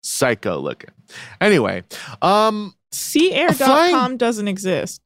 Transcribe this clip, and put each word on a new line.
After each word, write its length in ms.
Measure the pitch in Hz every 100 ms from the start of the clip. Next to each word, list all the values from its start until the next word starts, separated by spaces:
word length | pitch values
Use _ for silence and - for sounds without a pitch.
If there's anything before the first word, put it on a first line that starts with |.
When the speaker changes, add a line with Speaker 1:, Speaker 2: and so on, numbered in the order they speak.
Speaker 1:
psycho 560 | - - 131 113 107 80
looking. 320 | 69 62 - _ _ - - -
Anyway, 420 | 196 190 104 92 90 - - 123
um, 520 | 170 208 220 214 208 _ _
Speaker 2:
Sea 400 | - - 294 330
air 160 | - 339
dot 80 | 262
com 100 | 269
Speaker 1:
a 200 | 285 349
flying 280 | 320 247 254
Speaker 2:
doesn't 300 | 240 226 208
exist. 540 | 190 190 165 175 -